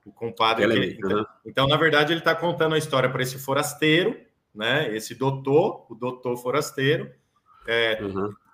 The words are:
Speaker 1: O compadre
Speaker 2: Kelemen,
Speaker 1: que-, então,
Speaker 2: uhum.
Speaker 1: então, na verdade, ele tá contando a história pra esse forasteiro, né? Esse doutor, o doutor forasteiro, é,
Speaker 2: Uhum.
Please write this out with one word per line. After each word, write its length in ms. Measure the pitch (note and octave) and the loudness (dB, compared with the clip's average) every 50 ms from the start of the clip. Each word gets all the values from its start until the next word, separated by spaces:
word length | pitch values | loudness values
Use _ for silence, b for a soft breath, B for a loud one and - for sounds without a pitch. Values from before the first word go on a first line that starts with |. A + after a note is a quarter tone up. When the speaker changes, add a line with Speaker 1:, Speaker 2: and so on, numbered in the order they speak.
| _ | _
Speaker 1:
O 60 | G#2 | -20
compadre 540 | - _ A#2 A#2 A2 - A2+ A2 A2+ A2+ G2+ | -16 _ -10 -10 -2 0 2 2 4 4 2
Speaker 2:
Kelemen, 240 | G#2+ A2+ G2+ F#2+ F2+ | 4 4 2 0 -2
Speaker 1:
que-, 60 | - | -4
então, 200 | - G2 F#2+ G2 | -4 -2 -2 0
Speaker 2:
uhum. 80 | G#2 G#2+ - - _ _ | 0 -2 -4 -10 _ _
Speaker 1:
então, 220 | A2+ - C3 C3+ | -6 0 0 2
na 80 | C#3 D3+ | 2 2
verdade, 380 | D3+ E3 D#3+ D3 D3 D3+ D3 E3+ | 4 4 4 4 4 2 2 0
ele 80 | E3 | 0
tá 120 | - E3 D#3+ | 0 0 0
contando 420 | - E3 F3 D#3 C#3 D#3+ D#3+ D#3+ | 0 -2 -4 0 0 0 0 2
a 20 | |
história 320 | D#3 - - C#3 C3 B2 C3 | 0 -2 0 0 0 0 0
pra 120 | C3+ C3 | 0 -2
esse 160 | B2+ B2+ - | -4 -4 -6
forasteiro, 800 | - - - C3+ C#3+ D3 - - - D#3 D#3 D#3 E3+ F#3+ A3 C4 - - _ _ _ _ _ _ | -10 -6 -2 -2 -2 -2 -4 -4 0 2 4 4 4 4 0 -2 -4 -14 _ _ _ _ _ _
né? 420 | G#2+ A2 A#2 C3 D3+ D#3 A#2 G#2+ | -6 -2 0 0 0 -2 -2 -4
Esse 180 | A2 A2 - A#2+ | -6 -8 -10 -6
doutor, 720 | - C3 C3+ C3+ C3+ C3+ C3+ C#3 D#3 F#3+ A3 - - - _ | -2 -2 -2 -2 -2 -2 2 4 4 4 2 -2 -6 -14 _
o 60 | A#2 | -14
doutor 420 | G#2+ B2 B2+ B2 B2 - B2+ B2 | -8 -8 -8 -8 -6 -6 -6 -6
forasteiro, 720 | B2 - B2 B2+ D3 D3 - - C#3 C3+ C3+ - - - - - _ _ _ _ _ _ _ _ _ - | -4 -4 -2 -2 -2 -2 -4 -4 -2 0 2 2 0 -2 -10 -16 _ _ _ _ _ _ _ _ _ -6
é, 300 | A2+ A#2 A#2 A#2 A2+ A2 G#2+ | -2 0 0 2 0 0 -2
Speaker 2:
Uhum. 320 | G#2+ G2+ F#2+ F#2+ G2 G#2 G2+ - _ _ | -4 -6 -4 -4 -4 -4 -6 -12 _ _